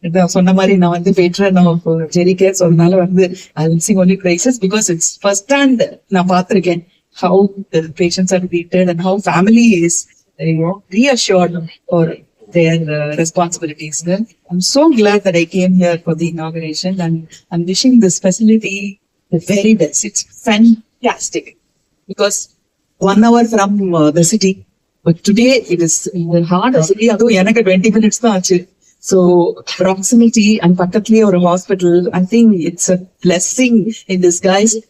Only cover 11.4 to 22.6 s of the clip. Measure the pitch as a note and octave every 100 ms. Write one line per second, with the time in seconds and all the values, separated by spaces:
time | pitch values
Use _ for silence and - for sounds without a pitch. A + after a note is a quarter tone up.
11.4 | F3 F3 E3 - - F3 E3 - _ _
12.4 | - F3 E3 E3 D#3+ D3+ D3 D3+ E3 -
13.4 | E3+ F3+ E3 D3 D#3 D3+ E3 F#3+ A3+ _
14.4 | _ F3 F#3 C4+ D#4+ C4 G#3 G#3 G3 E3+
15.4 | E3 F#3+ F#3 F#3 F3 E3 E3+ D#3 E3 E3
16.4 | D#3+ E3 D#3+ D3+ F#3 F#3+ E3+ E3 D#3+ -
17.4 | _ E3+ E3+ F#3+ C4 B3 F#3+ - F#3+ F#3
18.4 | A3 A3 G#3+ G3 G3+ G3 _ _ _ E3+
19.4 | - G3+ G3+ A3 D3+ - G#3 - - -
20.4 | - G#3 A#3 A3 - _ - - - A#3
21.4 | - _ _ _ _ _ _ F#3+ G3+ -
22.4 | - _